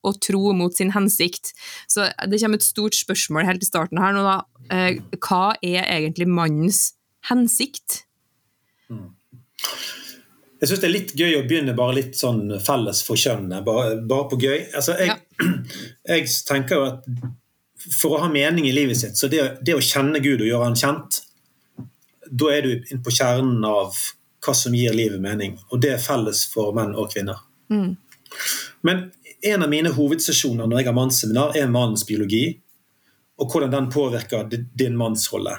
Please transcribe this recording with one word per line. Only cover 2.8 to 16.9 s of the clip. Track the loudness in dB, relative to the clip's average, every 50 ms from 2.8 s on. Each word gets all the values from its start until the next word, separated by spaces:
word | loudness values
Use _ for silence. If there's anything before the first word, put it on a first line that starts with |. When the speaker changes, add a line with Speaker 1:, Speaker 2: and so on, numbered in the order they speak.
| -2 0 0
Speaker 1:
spørsmål | -2 -2 -2 -2 -2 -2 0 0 0 2
helt | 2 0 0 -2
i | 0
starten | 0 0 0 0 0 0
her | 2 2 2
nå | 2 2
da. | 2 2 0 -2 _ _ -20 -8
Eh, | -4 0 2 2 2 0 -2 -6 -10 -10
hva | -8 -2 0 2 2 4 2 0
er | 0 -2 -2 0 0 0
egentlig | 0 0 0 0 -2 -2 0 2
mannens | 2 2 4 2 2 2 2 2 2 2 2 0 0 _ _ _ _ _ _ -4
hensikt? | 0 2 2 4 4 2 0 -2 -4 -8 -12 _ -8 -10 -10 -10 _ _ _ _ _ _ _ _ _ _ _ _ _ _ _ _ _
Speaker 2:
Mm. | -12 -12 -12 -14 -18 _ _ _ -20 -20 _ _ _ -8 -8 -8 -6 -8 -10 -12 -12 -14 -16 -18 -20 -20 _ _ _ _ _ _ _ _
Jeg | 2 2
synes | 2 2
det | 2
er | 0 0
litt | 0 -2 -6 -2
gøy | 0 2 2 2
å | 2 2
begynne | 0 0 0 0 0 0
bare | 0 0 2 2
litt | 0 -2 -2 -4
sånn | -2 0 0 0 0 -2 -2 -4 -2
felles | 0 0 0 2 0 0 -2 -4 -2
for | 0 0 0
kjønnene, | 2 0 0 -2 -4 -6 -6 -2
bare, | -2 0 0 2 2 0 -2
bare | -2 -2 0 0 0 0 -2
på | 0 0
gøy. | 2 2 0 -2 -4 -4
Altså, | -4 -2 -2 0 0
jeg, | 0 0 0
Speaker 1:
Ja. | 0 -4 _ _ _ -2 0 0 0 -2 -4
Speaker 2:
<clears throat> | -10 -12 -14 -14 -16 -18 _ _ 0 0
jeg | 0 2 0 -4 -4 0
tenker | 0 0 0 2 2 2
jo | 2 2
at | 0